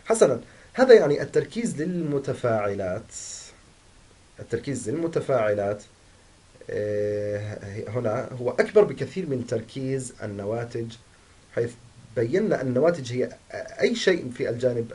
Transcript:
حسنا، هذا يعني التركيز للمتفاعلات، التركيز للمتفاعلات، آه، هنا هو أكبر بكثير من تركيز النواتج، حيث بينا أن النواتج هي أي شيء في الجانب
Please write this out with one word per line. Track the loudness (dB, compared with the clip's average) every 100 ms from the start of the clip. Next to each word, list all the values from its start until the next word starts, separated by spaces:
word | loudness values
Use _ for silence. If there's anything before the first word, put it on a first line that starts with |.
حسنا، | 0 4 4 4 -6 -20 -6
هذا | 4 10
يعني | 10 8 0
التركيز | 0 0 -2 -2 -4 -2
للمتفاعلات، | -4 -2 -2 -2 -4 -2 0 0 0 -2 -4 -6 -8 -16 -14 -16 -18 -20 -20 -20 -20 -20 -20 -20 -20 -18
التركيز | -6 -6 -4 -6 -4
للمتفاعلات، | -4 -2 -2 0 2 2 0 0 -4 -10 -20 -20 -20 -20 -20 -20 -18 -8
آه، | -4 -2 -2 -2 -2 -4 -4 -6 -10 -10 -10 -6
هنا | -4 -2 -2 -6 -4
هو | -2
أكبر | 0 4 6
بكثير | 6 2 -6 -6 -4
من | -4 -2
تركيز | -4 -4 -6 -4 -4 -6 -10
النواتج، | -8 -6 -4 -4 -4 -8 -8 -12 -20 -20 -20 -20 -8
حيث | -4 -4 -6 -20 -20 -8 -2
بينا | 0 2 2 0
أن | 0
النواتج | 2 2 2 -2
هي | -2 -4 -6 -14 -12 -10 0
أي | 2
شيء | 2 2 2 0
في | -4 -4
الجانب | 0 0 0 -4